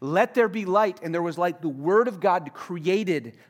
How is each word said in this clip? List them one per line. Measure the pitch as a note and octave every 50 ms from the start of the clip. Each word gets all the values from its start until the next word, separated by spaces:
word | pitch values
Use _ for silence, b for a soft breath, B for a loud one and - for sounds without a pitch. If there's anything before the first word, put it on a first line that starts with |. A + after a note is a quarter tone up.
"Let | C3 C3+ D#3 F#3 A3+ A3+ A#3+
there | B3+ A#3 G#3+
be | F3+ A3 G#3
light," | F3+ F#3 G3+ A3 G3+ F3+ - -
and | E3 E3
there | E3+
was | E3+ E3+ D#3+ D#3+
light. | F3 F3+ E3 -
The | - D#3+
Word | C#3 C3+ C#3 E3 F#3+ G#3+ B3 B3
of | G#3+ F3+
God | F3 G3 F3 F#3 D#3+ C#3+ -
created | - - - F3+ F3 D3+ E3+ F#3+ G#3 A3 F3+ E3+ D3 A#2 A#2 - B B B